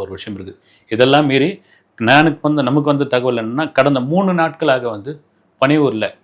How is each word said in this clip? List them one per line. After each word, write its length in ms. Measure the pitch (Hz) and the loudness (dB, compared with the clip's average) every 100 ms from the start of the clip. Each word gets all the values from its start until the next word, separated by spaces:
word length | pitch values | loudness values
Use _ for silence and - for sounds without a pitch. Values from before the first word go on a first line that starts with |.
ஒரு 60 | 95 95 | -12 -12
விஷயம் 200 | - 98 | -14 -14
இருக்கு. 160 | 95 - _ _ _ | -16 -20 _ _ _
இதெல்லாம் 320 | 113 127 143 147 | 2 4 4 2
மீறி 180 | 135 151 196 _ _ _ - 113 139 | 0 0 -4 _ _ _ -4 2 4
எனக்கு 240 | 160 151 151 | 4 0 -2
வந்து, 140 | 151 127 | -2 0
நமக்கு 220 | 143 143 | 0 0
வந்த 120 | 143 139 | -2 -2
தகவல் 260 | 127 127 120 | -2 -2 -4
என்னன்னா, 300 | 110 123 156 - | -4 -6 -2 2
கடந்த 220 | 135 135 123 | 2 0 -2
மூணு 240 | 170 190 180 | -2 0 0
நாட்களாக 440 | 160 147 156 127 120 107 | -2 -2 -2 0 -2 -10
வந்து 160 | 107 151 _ _ _ _ | -12 -16 _ _ _ _
பனையூர்ல 440 | 135 151 139 110 104 - | 0 2 0 -2 -6 -8